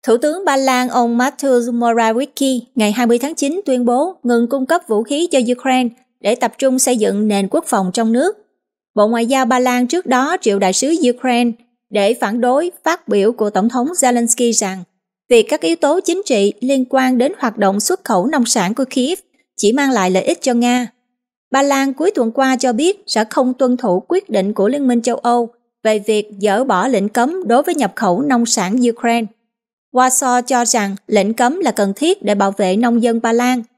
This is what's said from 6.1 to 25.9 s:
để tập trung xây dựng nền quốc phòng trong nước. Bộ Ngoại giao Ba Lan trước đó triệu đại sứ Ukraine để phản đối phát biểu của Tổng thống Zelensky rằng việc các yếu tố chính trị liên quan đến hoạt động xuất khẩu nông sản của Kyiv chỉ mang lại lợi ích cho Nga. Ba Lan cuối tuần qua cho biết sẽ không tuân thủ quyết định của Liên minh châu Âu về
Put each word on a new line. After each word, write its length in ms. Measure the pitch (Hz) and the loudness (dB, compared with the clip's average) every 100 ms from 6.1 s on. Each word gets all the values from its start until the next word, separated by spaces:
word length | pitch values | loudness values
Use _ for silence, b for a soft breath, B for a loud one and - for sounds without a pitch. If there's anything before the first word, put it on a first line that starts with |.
| _ | _
để 140 | 196 | -2
tập 180 | 220 226 - | -2 -2 0
trung 200 | 269 254 | 0 0
xây 180 | - 247 | 0 0
dựng 320 | 208 202 214 | 0 0 0
nền 200 | 202 190 | 0 0
quốc 160 | 311 - | -2 -2
phòng 240 | 220 185 | -2 -2
trong 200 | 180 226 | -2 0
nước. 260 | 233 339 427 _ _ _ _ _ | 2 0 -4 _ _ _ _ _
Bộ 140 | - 208 | 0 0
Ngoại 180 | 233 233 | 2 0
giao 180 | 269 | 0
Ba 140 | 247 254 | 2 0
Lan 280 | 254 247 247 | 0 0 0
trước 200 | 339 311 | -2 0
đó 300 | 247 277 359 | 0 0 -2
triệu 180 | - 208 | 0 0
đại 140 | 185 | 0
sứ 220 | 185 262 330 254 | 0 0 0 0
Ukraine 400 | 247 262 240 240 226 _ _ _ | 0 -2 0 0 -4 _ _ _
để 240 | 208 202 | 0 0
phản 260 | 240 240 233 | 0 -2 -2
đối 300 | 247 262 359 - | 0 0 -2 -4
phát 240 | - 349 - | -4 -4 -2
biểu 240 | 202 196 | 0 2
của 180 | 240 214 | 0 -2
Tổng 180 | 208 220 | 0 0
thống 180 | 254 262 | 0 -2
Zelensky 680 | 359 254 240 233 - 240 | 0 0 2 0 0 0
rằng 300 | 220 196 185 175 _ _ _ _ | 0 -4 -8 -14 _ _ _ _
việc 180 | 240 - | 2 4
các 120 | 302 | 0
yếu 160 | 330 330 | -2 0
tố 240 | 285 339 | 0 0
chính 180 | 370 381 415 | -2 -4 -2
trị 260 | 233 202 - | 0 0 -2
liên 240 | 254 269 254 | -2 0 0
quan 280 | 262 262 254 | 0 0 2
đến 140 | 262 - | 0 -2
hoạt 200 | 240 214 | -6 0
động 220 | 196 196 | 0 0
xuất 240 | - 359 | -2 -4
khẩu 220 | - 208 214 | 0 0 0
nông 200 | 311 233 | 0 0
sản 280 | 240 180 | 0 -2
của 100 | 233 262 | -2 -4
Kyiv 280 | - 254 370 _ _ _ - | -2 -2 -4 _ _ _ -2
chỉ 160 | 202 | 0
mang 180 | 269 277 | 2 0
lại 200 | 240 185 | 0 2
lợi 120 | 185 | 0
ích 200 | - 339 | 0 -2
cho 120 | - | 0
Nga. 340 | 240 240 247 240 _ _ _ _ _ _ | 0 2 0 -2 _ _ _ _ _ _
Ba 100 | 269 | 0
Lan 320 | 285 269 269 | 2 2 -2
cuối 160 | 262 339 | 0 -2
tuần 200 | 381 226 | 0 -2
qua 260 | 226 269 254 | 0 0 2
cho 160 | 254 | 0
biết 300 | 226 330 415 - | 2 0 -2 -4
sẽ 180 | 220 226 | -4 -2
không 240 | - 254 | 0 0
tuân 220 | 254 254 247 | 0 0 0
thủ 260 | 226 185 - | 0 -2 0
quyết 220 | 359 381 | -4 -2
định 220 | 208 190 | -2 -2
của 160 | 208 196 | 0 0
Liên 200 | 285 269 | 2 0
minh 140 | 240 | 0
châu 140 | 233 233 | 0 -2
Âu 320 | 247 240 233 _ _ _ | 0 0 -2 _ _ _
về 140 | 220 | 0